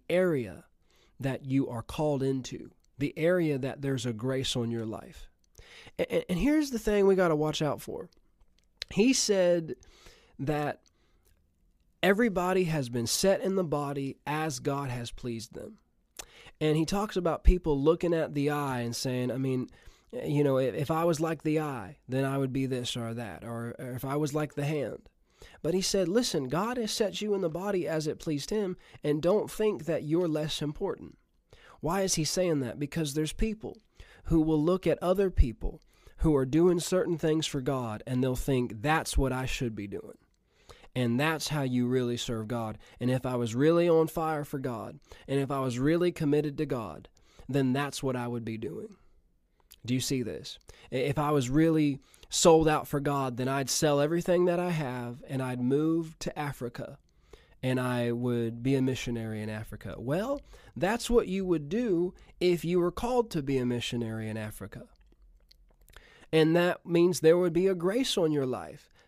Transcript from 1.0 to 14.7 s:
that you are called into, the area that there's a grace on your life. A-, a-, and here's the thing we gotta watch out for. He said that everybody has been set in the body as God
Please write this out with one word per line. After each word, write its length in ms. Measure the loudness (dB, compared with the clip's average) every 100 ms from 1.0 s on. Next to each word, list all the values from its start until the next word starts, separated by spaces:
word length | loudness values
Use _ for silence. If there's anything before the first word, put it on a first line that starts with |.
| _ _
that 260 | -4 -4 0
you 220 | 0 0
are 140 | -4
called 420 | -8 -4 -2 0
into, 480 | 0 -2 -6 -12 -14 _ _ -6
the 200 | -6 0
area 400 | 2 2 2 0
that 240 | -4 -4
there's 240 | -4 -2 -2
a 80 |
grace 420 | -4 -2 -2 -2 -2
on 160 | -2
your 140 | -2 -6
life. 440 | -8 -12 -18 -20 _ _ -20 -20 -20 -14 -6
A-, 160 | -2 -2
a-, 160 | 0
and 80 | 0
here's 320 | 4 2 2
the 80 | -2
thing 280 | 0 4 6
we 80 | 6
gotta 200 | 4 2
watch 260 | 0 0
out 200 | -2 -2
for. 280 | -6 -10 -10 _ _ _ _ _ _ _ -4
He 220 | 4 4
said 640 | 4 4 4 6 4 0 -10 -14 -20 -20 -20 _ -6
that 420 | -4 -2 -2 -6 _ _ _ _ _ _ _ _ _ _ _ _
everybody 640 | 2 4 2 2 0 2 2
has 220 | 0 -2
been 200 | -2 -2
set 340 | 2 2 2
in 140 | 0 -2
the 100 | 0
body 520 | -2 -4 -4 -6 -8 -6
as 340 | -4 -2 -4
God 300 | -4